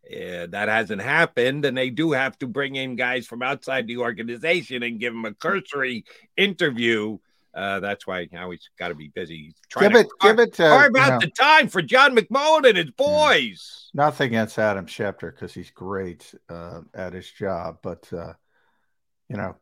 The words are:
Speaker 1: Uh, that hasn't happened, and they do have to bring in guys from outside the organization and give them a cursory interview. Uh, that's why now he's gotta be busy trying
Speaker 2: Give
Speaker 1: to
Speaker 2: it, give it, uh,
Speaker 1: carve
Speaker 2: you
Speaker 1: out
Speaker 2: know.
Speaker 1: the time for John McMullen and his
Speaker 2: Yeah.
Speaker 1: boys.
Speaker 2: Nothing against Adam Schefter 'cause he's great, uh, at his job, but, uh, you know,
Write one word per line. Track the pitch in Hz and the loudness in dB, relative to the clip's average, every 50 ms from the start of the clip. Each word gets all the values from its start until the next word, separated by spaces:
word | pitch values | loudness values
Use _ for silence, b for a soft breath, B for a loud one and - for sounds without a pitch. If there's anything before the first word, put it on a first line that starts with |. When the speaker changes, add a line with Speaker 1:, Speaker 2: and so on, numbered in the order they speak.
| _ - | _ -16
Speaker 1:
Uh, | - - 87 90 90 87 85 | -14 -14 -12 -12 -10 -12 -12
that | 87 87 101 104 107 | -10 -8 -6 -2 0
hasn't | 107 113 113 90 110 98 | 0 0 0 -2 -6 -8
happened, | 95 127 143 160 170 - _ - 120 127 135 147 143 | -4 -2 2 2 2 2 _ 0 0 0 0 0 -2
and | 143 123 | -2 -2
they | 127 131 131 | -2 -4 -4
do | 123 104 156 165 | -2 -2 -2 0
have | 147 127 135 135 - _ | 0 0 -2 -2 -4 _
to | 143 | -10
bring | 127 104 135 139 135 135 | -8 -6 -6 -6 -6 -6
in | 135 131 131 127 | -8 -8 -8 -6
guys | 113 127 123 127 127 113 | -6 -4 -4 -4 -6 -8
from | - 117 117 | -10 -12 -8
outside | 123 131 143 139 - - 135 131 120 107 | -6 -6 -6 -6 -6 -6 -6 -6 -4 -6
the | 117 | -6
organization | 120 120 117 117 95 113 117 120 117 120 160 180 175 135 - 135 123 120 | -4 -4 -6 -6 -6 -10 -10 -10 -10 -8 -6 -6 -8 -8 -8 -10 -8 -8
and | 120 117 110 | -8 -8 -6
give | 117 120 | -8 -8
them | 113 113 110 | -8 -8 -10
a | 110 101 | -10 -12
cursory | _ - 160 196 190 - - - 143 135 127 123 110 b b b b b b _ | _ -6 -6 -4 -6 -8 -8 -6 -6 -4 -4 -6 -8 b b b b b b _
interview. | - 190 208 185 - 175 151 123 113 120 117 113 107 104 107 110 - _ _ _ _ _ _ | -2 -2 -2 0 -2 -2 -2 -2 0 0 0 0 0 -2 -4 -8 -10 _ _ _ _ _ _
Uh, | _ 85 95 98 98 98 | _ -8 -6 -6 -4 -4
that's | 92 101 101 - - | -4 -6 -8 -8 -8
why | - 92 92 87 82 | -8 -8 -8 -8 -10
now | 87 85 90 90 | -12 -14 -12 -12
he's | 87 82 - _ _ _ | -14 -16 -18 _ _ _
gotta | 90 87 78 | -8 -8 -8
be | 76 78 73 | -10 -14 -14
busy | _ - 92 78 82 80 76 78 - _ _ _ | _ -12 -12 -12 -12 -18 -18 -20 -20 _ _ _
trying | - 127 185 208 | 0 2 4 6
Speaker 2:
Give | 214 | 8
Speaker 1:
to | 240 | 6
Speaker 2:
it, | 208 - - _ | 6 4 0 _
give | - 208 220 226 | 4 4 6 6
it, | 240 226 - - | 4 2 4 4
uh, | 170 156 | 6 8
Speaker 1:
carve | 151 262 294 277 220 | 8 8 8 6 6
Speaker 2:
you | 262 | 4
Speaker 1:
out | 269 277 254 | 4 4 4
Speaker 2:
know. | 240 | 2
Speaker 1:
the | - - | 0 -2
time | _ - 254 294 311 311 285 | _ 2 4 6 6 6 6
for | - - 190 | 4 -2 -4
John | 165 123 - 254 269 285 262 | -2 4 6 6 6 8 6
McMullen | 233 202 _ 220 277 285 311 320 311 285 247 | 2 0 _ -2 0 2 4 4 6 6 6
and | 208 180 | 6 6
his | 165 | 0
Speaker 2:
Yeah. | 139 113 - 269 285 302 302 302 - | -4 -2 -2 0 2 2 2 4 4
Speaker 1:
boys. | 233 160 131 113 92 80 - - - - - - _ | 4 2 2 -2 -8 -12 -18 -20 -20 -20 -20 -12 _
Speaker 2:
Nothing | 139 143 156 147 - 143 123 | 0 0 0 2 0 -2 0
against | 113 113 110 107 - - | 2 0 -2 -2 -2 0
Adam | 110 107 101 98 90 | 0 0 0 -2 -6
Schefter | - - - 110 101 92 _ - 82 - | -10 -8 -6 -6 -6 -6 _ -12 -14 -12
'cause | _ - 87 - | _ -16 -16 -14
he's | 87 87 - | -16 -18 -18
great, | _ _ 90 92 98 95 95 90 87 _ - - - - _ _ | _ _ -12 -8 -8 -8 -8 -8 -10 _ -20 -20 -20 -20 _ _
uh, | 85 85 85 85 85 85 80 _ _ | -16 -16 -14 -16 -16 -18 -20 _ _
at | - 95 90 | -12 -12 -12
his | 87 92 87 - | -12 -14 -18 -18
job, | _ _ 104 98 95 85 87 82 82 _ | _ _ -6 -6 -6 -6 -8 -10 -12 _
but, | _ 98 85 - _ _ | _ -12 -12 -12 _ _
uh, | - 85 85 82 85 _ _ _ _ _ _ _ _ _ _ _ _ _ _ _ _ _ _ _ | -14 -12 -12 -14 -18 _ _ _ _ _ _ _ _ _ _ _ _ _ _ _ _ _ _ _
you | - | -10
know, | 101 95 95 - _ | -8 -8 -10 -10 _